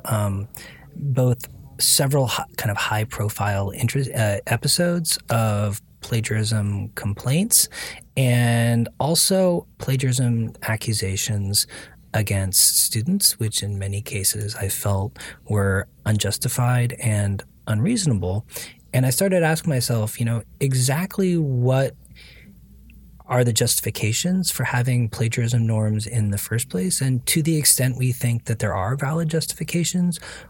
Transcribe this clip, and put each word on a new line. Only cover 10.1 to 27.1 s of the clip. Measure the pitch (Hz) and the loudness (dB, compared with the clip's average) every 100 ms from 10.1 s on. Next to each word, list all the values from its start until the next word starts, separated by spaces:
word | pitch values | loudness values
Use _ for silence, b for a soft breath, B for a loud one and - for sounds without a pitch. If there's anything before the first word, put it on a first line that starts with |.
| 123 123 117 113 - | 2 2 0 -2 -4
accusations | - 107 - 104 98 95 - 104 98 101 - B B B - 113 | -4 -2 -2 -2 -2 -2 -2 -2 0 -2 -2 B B B -4 -2
against | 101 98 95 - - - | 0 0 0 2 2 2
students, | - 120 123 196 - - | 0 -2 0 0 0 0
which | 110 - | -2 -2
in | 101 98 | -4 -4
many | 98 98 | -4 -6
cases | - 104 98 104 104 - | -6 -4 -2 -2 -4 -4
I | 98 | -4
felt | - 104 98 98 - B B - | -2 0 0 -2 -8 B B -4
were | 104 98 98 - - | 0 2 0 -2 -6
unjustified | - 110 101 - 127 - 123 123 120 | 0 0 0 -2 -2 0 2 2 2
and | - 117 104 101 98 - - - | -2 0 0 0 -2 -6 -12 -4
unreasonable. | 107 147 240 175 107 92 95 - B B B - | 0 0 0 2 0 0 -4 -6 B B B -4
And | 131 127 | 0 2
I | |
started | - 196 185 | 2 2 4
asking | 160 160 - | 4 2 0
myself, | 131 120 117 107 - | 0 0 0 -2 -2
you | 117 | -2
know, | 117 - - | -2 -6 -4
exactly | 139 131 127 135 185 - 190 170 | 0 2 2 2 -2 0 2 2
what | 151 127 123 131 135 - - B B B B B - - - - - - - | 2 2 4 4 2 -2 -16 B B B B B -20 -20 -20 -20 -20 -20 0
are | 123 123 | 2 4
the | |
justifications | 113 120 - - - 107 113 175 185 170 | 4 2 0 -2 -2 -2 0 0 0 0
for | - 123 | -2 -2
having | 123 120 123 113 | 0 2 2 0
plagiarism | - 117 120 113 120 113 | 0 -2 0 0 2 2
norms | 110 107 107 107 | 2 2 0 -2
in | 120 104 | 0 0
the | 98 | -2
first | - 113 - | -2 -4 -2
place? | 185 185 - | -2 -2 0
And | 131 | 0